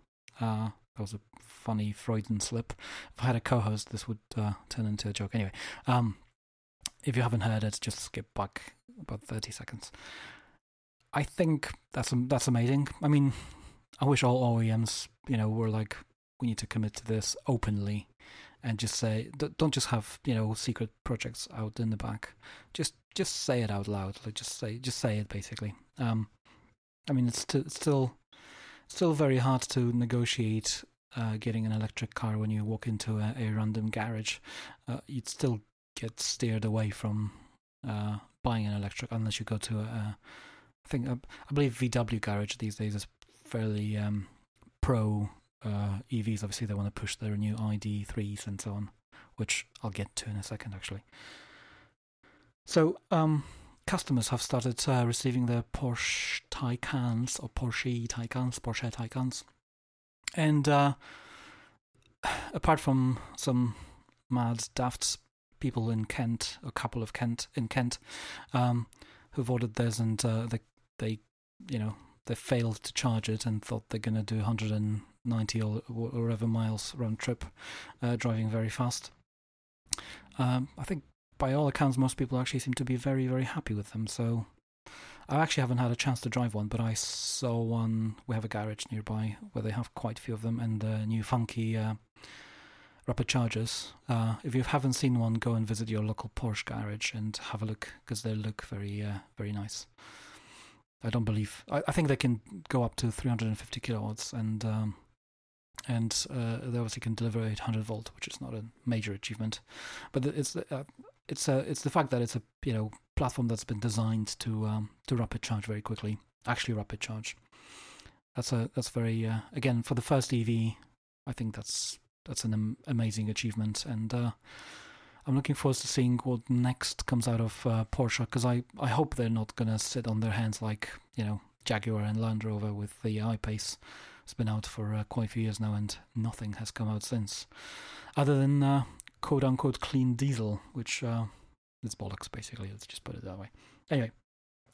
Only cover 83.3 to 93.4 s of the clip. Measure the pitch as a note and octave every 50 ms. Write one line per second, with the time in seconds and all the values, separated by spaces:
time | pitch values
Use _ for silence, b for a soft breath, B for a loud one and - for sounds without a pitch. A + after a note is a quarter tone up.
83.3 | B2+ B2+ C3 B2 - D#3+ - - G#2+ G#2 G2+ - - A2 A2 A2 - - A#2 A#2
84.3 | A#2 A2+ G#2+ - _ _ _ _ _ _ - B B B B B B B B B
85.3 | C3+ D3 D#3+ D3+ - D3 C3 A#2+ B2+ B2 B2+ A#2+ A#2+ - - C3+ B2+ - - A#2+
86.3 | - B2 B2 A#2 G#2 G#2+ G#2+ G#2 A2+ A2+ A#2 A2 A2 - - - - - - -
87.3 | - - C3+ A#2+ A#2 A#2 A2+ A2+ A#2 A2+ A2+ A2+ A2+ A2 A2 A2 G#2+ - - -
88.3 | A#2 A2 G#2+ G#2+ - G#2+ G#2 A2 G#2 - - - A2+ G#2+ G#2 - G#2+ G#2+ A2 A2
89.3 | G#2 - G#3+ G3+ - A2+ G#2+ A2 G#2+ A#2+ A#2+ - - - - - A#2 - - -
90.3 | A2+ G#2+ A2+ A2+ A2+ A#2 A#2 A2+ A2 G#2 G#2+ A2 A2 G#2+ G#2+ G#2+ A2+ A2+ G#2+ -
91.3 | C#3+ A#2+ A2+ - - A#2 A2+ A2 A2+ A2 A2 A2 A2 G#2+ _ _ _ B B B
92.3 | B B B B B B B B B B B B B B B - A#2+ - B2 -
93.3 | - B2+